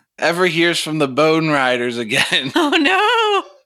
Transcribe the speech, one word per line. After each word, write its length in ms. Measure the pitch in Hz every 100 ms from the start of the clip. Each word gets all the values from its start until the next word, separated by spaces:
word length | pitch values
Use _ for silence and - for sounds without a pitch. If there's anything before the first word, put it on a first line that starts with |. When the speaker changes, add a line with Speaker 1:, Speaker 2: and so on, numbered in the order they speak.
| _ -
Speaker 1:
ever 280 | 156 170 185
hears 320 | 160 170 160
from 180 | 160 156
the 100 | 139
Bone 400 | 127 156 160 160
Riders 480 | 143 131 123 120 120
again. 540 | 113 135 - 175 135
<laughs> 40 | 311
Speaker 2:
Oh, 140 | 294
no. 720 | 339 311 381 427 480 427 403 - -